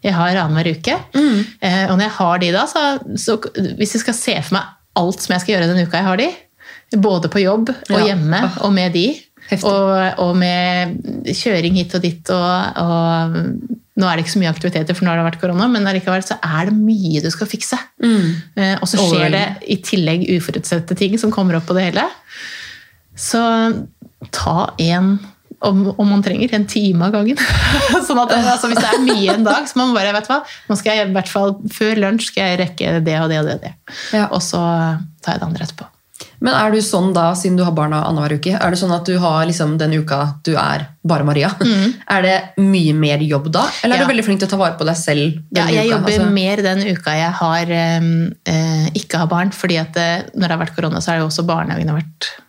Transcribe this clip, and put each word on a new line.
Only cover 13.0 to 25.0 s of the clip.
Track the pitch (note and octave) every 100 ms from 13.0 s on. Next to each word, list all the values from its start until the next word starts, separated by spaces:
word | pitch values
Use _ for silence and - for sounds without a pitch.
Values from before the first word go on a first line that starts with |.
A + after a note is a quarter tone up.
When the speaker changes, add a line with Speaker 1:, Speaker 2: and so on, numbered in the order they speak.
| E3 E3 E3 E3 - - - A3+ _ -
Speaker 1:
nå | F#3
er | E3
det | E3
ikke | G#3
så |
mye | F3
aktiviteter, | D#3+ F3+ E3+ D#3 F3+
for | F3+
nå |
har | E3
det | E3
vært | E3
korona, | F3+ F3 A#3
men | A#3 G3
allikevel | F#3+ F#3+ F#3
så | G3 G#3
er | D#3+ D#3 F3+
det | G#3+
mye | G#3+ A3 F3+ D3+
du | D#3+
skal | E3 A3
fikse. | A3 - B3+ - _
Speaker 2:
Mm. | A#3 G#3+ E3+ E3+ - -
Speaker 1:
Eh, | F#3+ G3
og | F3+
så | G3+
skjer | F#3+ E3 D#3
det | F#3+
Speaker 2:
Overveldende. | G3 G3 -
Speaker 1:
i | G3
tillegg | - G3 D#3 E3 F#3 F3+
uforutsette | E3 - - F3 E3 F3+
ting | G3+ A3
som | A3
kommer | A3 F#3+ E3
opp | E3
på | F3+
det | F#3
hele. | F3 D#4+ - - - - - - - - _ _ -
Så | - A#3 A#3 A3+ A3+ A3 C#3+ _ - _ -
ta | - - E3 G3+ -
en | E3 F3